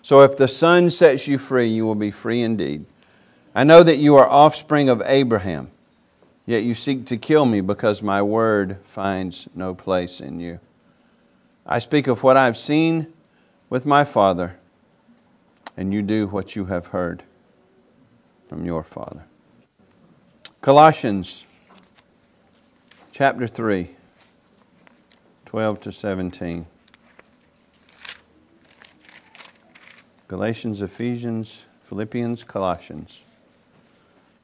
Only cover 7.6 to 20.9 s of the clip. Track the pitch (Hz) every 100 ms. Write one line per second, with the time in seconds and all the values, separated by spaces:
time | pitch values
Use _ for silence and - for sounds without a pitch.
7.6 | 95 101 110 104 104 101 101 110 113 104
8.6 | 95 95 - 104 98 95 95 - - 87
9.6 | 92 90 - 92 85 - 67 85 87 82
10.6 | _ _ _ _ _ _ _ _ _ _
11.6 | - - - 151 131 113 131 131 127 113
12.6 | - 151 165 165 156 _ _ _ _ _
13.6 | _ 127 143 143 139 117 98 90 87 -
14.6 | _ _ _ _ _ _ _ _ _ _
15.6 | - - 95 104 101 110 98 101 92 104
16.6 | 92 90 85 98 87 87 - _ _ _
17.6 | _ _ _ _ _ _ _ _ _ 80
18.6 | 85 82 78 - - 71 - _ _ _
19.6 | _ _ _ _ _ _ _ _ - -
20.6 | 135 143 156